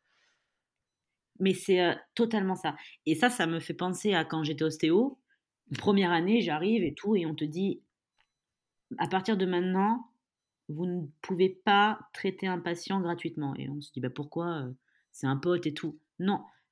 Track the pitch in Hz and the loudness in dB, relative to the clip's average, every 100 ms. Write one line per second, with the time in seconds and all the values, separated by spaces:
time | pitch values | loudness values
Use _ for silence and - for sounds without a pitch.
0 | _ _ _ _ _ _ _ _ _ _ | _ _ _ _ _ _ _ _ _ _
1 | _ _ _ - 190 180 - 180 175 - | _ _ _ 0 2 2 2 4 4 0
2 | - - 226 226 190 190 156 143 - - | -6 -2 0 2 0 0 -4 -6 -14 -10
3 | - 160 - 247 165 165 - 165 180 180 | -2 2 2 2 0 -2 -6 -6 -4 -2
4 | 214 180 156 160 151 143 156 156 160 180 | 0 2 0 -2 -2 0 -2 2 4 4
5 | 269 - _ _ _ _ - 135 202 202 | 4 -2 _ _ _ _ -12 -4 2 4
6 | 185 170 180 233 170 151 185 226 165 147 | 4 2 4 2 2 0 2 2 0 -2
7 | 202 214 165 151 156 165 196 - _ _ | 0 0 0 -4 -4 -2 -2 -2 _ _
8 | _ _ _ _ _ _ _ _ - - | _ _ _ _ _ _ _ _ -16 -6
9 | 170 190 190 202 185 175 185 185 202 240 | -2 -2 0 0 0 0 0 2 2 0
10 | - _ _ _ _ _ - 151 180 175 | -4 _ _ _ _ _ -12 -6 -4 -4
11 | 143 - - 180 185 185 - 202 208 214 | -6 -12 -6 2 2 2 4 6 6 2
12 | - - 190 190 190 175 170 170 - 196 | -8 -6 -6 -4 -4 -4 -4 -6 -2 -2
13 | 170 170 170 151 139 - 139 147 143 131 | 0 -2 -6 -6 -6 -6 -8 -8 -10 -6
14 | 123 127 143 165 170 165 127 131 _ _ | -6 -6 -8 -6 -4 -4 -6 -10 _ _
15 | _ - 135 135 175 175 165 147 160 - | _ -6 -2 0 0 0 0 -4 -8 -10
16 | _ - 190 202 - _ _ | _ -4 -2 -2 -4 _ _